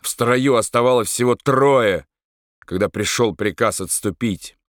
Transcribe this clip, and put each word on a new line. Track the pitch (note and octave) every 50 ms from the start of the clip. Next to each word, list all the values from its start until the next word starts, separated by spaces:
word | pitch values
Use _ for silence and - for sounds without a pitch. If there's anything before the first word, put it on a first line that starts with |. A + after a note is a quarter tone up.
в | - -
строю | - - A#2+ A#2 B2 B2+ C3 C#3 C3
оставалось | A2+ G#2 - - A#2+ A#2+ B2+ B2+ A#2+ G#2+ -
всего | - - B2 B2 A#2+
трое, | - _ - C3+ C3 C#3 C#3+ C#3 B2+ A#2 G#2 F#2 D#2 C#2 _ _ _ _ _ _ _ _ _ _ _
когда | - - F2+ F#2 G#2 -
пришел | - G2 G#2 F#2 - - A#2+ A2 F#2+
приказ | - G#2 G#2 F2 - A#2 G#2+ F#2+ -
отступить. | F#2+ - - - - G#2 F2 - A#2+ A2+ F#2+ D#2+ - - - _ _ _